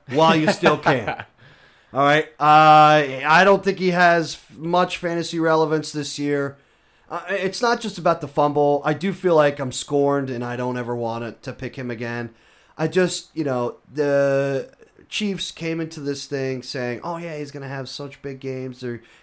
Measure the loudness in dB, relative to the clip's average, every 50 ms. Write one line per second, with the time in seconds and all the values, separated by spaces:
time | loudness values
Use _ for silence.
0 | _ -4 0 4 4 4 4 4 2 0 0 2 2 0 0 2 2 0 0 0
1 | 0 -4 -8 -8 -12 -16 _ _ -20 -20 -20 _ _ _ _ _ _ _ -2 2
2 | 2 4 4 2 0 -2 -4 0 4 6 8 8 10 10 10 10 10 8 8 6
3 | 4 0 -4 -4 0 4 4 6 6 6 4 4 2 -2 -2 0 0 0 2 4
4 | 4 4 4 4 0 -2 -6 -12 -14 -20 -18 -10 -6 0 0 2 2 0 -2 -6
5 | -6 -4 -4 -4 -4 -4 -4 -2 0 2 2 2 2 2 0 -2 -4 -4 -8 -8
6 | -8 -8 -6 -6 -4 -2 -2 -2 -2 -4 -8 -12 _ _ _ _ _ _ _ _
7 | _ _ -12 -12 -8 -6 -6 -4 -4 -4 -4 -2 0 0 0 -2 -4 -8 -10 -4
8 | -2 -2 -2 -2 -4 -6 -2 0 0 0 2 2 2 2 2 0 0 -2 -2 -2
9 | -2 -4 -6 -2 0 2 4 4 4 2 0 -2 -6 -8 -6 -8 -6 -2 0 0
10 | 2 2 2 0 -2 -4 -6 -6 -6 -6 -6 -6 -4 -4 -4 -6 -6 -6 -6 -6
11 | -4 -6 -6 -6 -8 -10 -12 -12 -14 -14 -12 -10 -12 -12 -10 -10 -10 -10 -8 -8
12 | -8 -8 -6 -6 -8 -10 -12 _ _ _ _ _ _ _ _ -4 -4 -2 2 2
13 | 0 2 0 -4 -8 -8 _ -6 -4 -2 -2 -2 -2 -4 -6 -10 _ _ -6 -4
14 | -2 0 2 2 2 2 2 0 0 -2 -2 -4 -6 -8 _ _ -20 _ _ _
15 | -20 _ -8 -4 -4 -4 -4 -4 -6 -10 -10 -8 -6 -6 -4 -4 -6 -8 -8 -8
16 | -6 -6 -6 -6 -8 -8 -6 -4 -4 -4 -6 -6 -8 -10 -8 -6 -6 -6 -6 -6
17 | -8 -8 -8 -8 -10 -10 -10 -10 -10 -12 -12 -12 -12 -10 -10 -10 -10 -10 -12 -12
18 | -12 -14 -14 -14 -12 -12 -12 -10 -10 -10 -8 -8 -8 -10 -10 -10 -10 -10 -10 -10
19 | -12 _ _ _